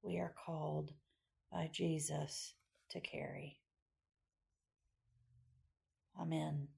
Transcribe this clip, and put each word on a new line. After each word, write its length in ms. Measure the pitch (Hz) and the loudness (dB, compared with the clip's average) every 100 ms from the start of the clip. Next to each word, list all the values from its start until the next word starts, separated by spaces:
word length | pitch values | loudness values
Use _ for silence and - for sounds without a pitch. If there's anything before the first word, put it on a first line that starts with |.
we 160 | 202 175 | 0 0
are 160 | 170 - - | 0 -4 -4
called 460 | 160 156 151 151 - _ _ _ _ _ | 0 2 2 0 -6 _ _ _ _ _
by 180 | 170 160 | -2 0
Jesus 800 | - 175 156 151 151 151 - - - _ _ _ | 2 4 4 2 0 0 -2 -6 -10 _ _ _
to 80 | - | -6
carry. 600 | - - 139 143 143 - _ _ _ _ _ _ _ _ _ _ _ _ _ _ _ - - - - - _ _ _ _ _ 180 | -4 -4 -4 -4 -8 -12 _ _ _ _ _ _ _ _ _ _ _ _ _ _ _ -20 -20 -20 -20 -20 _ _ _ _ _ -4
Amen. 480 | 170 160 156 147 139 | 2 2 2 0 -2